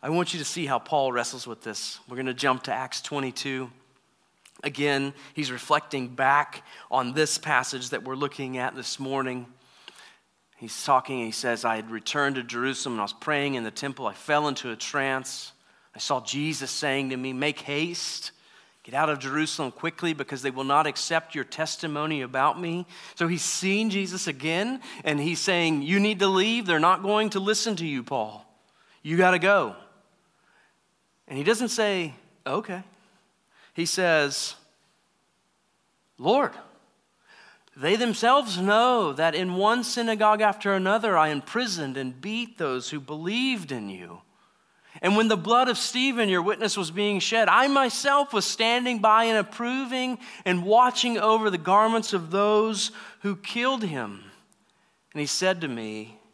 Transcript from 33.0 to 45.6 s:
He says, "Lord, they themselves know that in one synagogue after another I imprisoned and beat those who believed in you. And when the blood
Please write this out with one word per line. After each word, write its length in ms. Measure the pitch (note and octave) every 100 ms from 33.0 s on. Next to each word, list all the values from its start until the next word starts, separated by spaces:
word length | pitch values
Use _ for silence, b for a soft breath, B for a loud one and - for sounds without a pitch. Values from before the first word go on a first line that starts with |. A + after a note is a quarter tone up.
| _ _ _ _ _ b b
He 100 | -
says, 720 | E3+ - F3+ D#3+ C#3+ C#3 - - _ _ _ _ _ _ _ _ _ _ _ _ _ _ _ _
"Lord, 340 | C3 B3+ C#4 - - _ _ _ _ _ b b b b b -
they 200 | C#3+ G#3+
themselves 600 | A#3+ G#3 A#3 C4+ A#3+ F3+
know 540 | F#3+ G#3 B3 B3 F3+
that 220 | C3+ E3
in 220 | D#3 F#3 F3+
one 260 | G3+ A#3+
synagogue 580 | A#3+ - A#3 G#3+ G#3+ G#3+
after 320 | G#3+ G3+ G3+
another 460 | G3 F#3 A3 G#3+ F3+
I 120 | D#3
imprisoned 680 | D3 - A3 B3 F3+ C#3+ C3
and 240 | C3 B2+
beat 380 | E3 A3 A#3 -
those 320 | D#3 B2+ B2
who 100 | D3+
believed 720 | C3+ D3+ E3 A3+ C4 B3 D#3+
in 180 | C3 G2+
you. 320 | F#2+ F2 F2 _ b b b b b b b
And 140 | F3 G#3
when 100 | A3
the 100 | G#3+
blood 320 | E3+ A#3